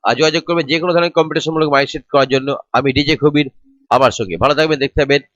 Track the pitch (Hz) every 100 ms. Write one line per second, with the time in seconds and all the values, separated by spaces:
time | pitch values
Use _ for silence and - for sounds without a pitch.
0 | 98 120 156 156 156 170 139 160 180 170
1 | 175 165 160 156 147 160 156 139 139 151
2 | - 143 135 135 135 135 - 123 139 131
3 | 147 156 147 143 139 _ _ _ _ 120
4 | 131 - 101 85 120 147 156 147 135 -
5 | 139 143 -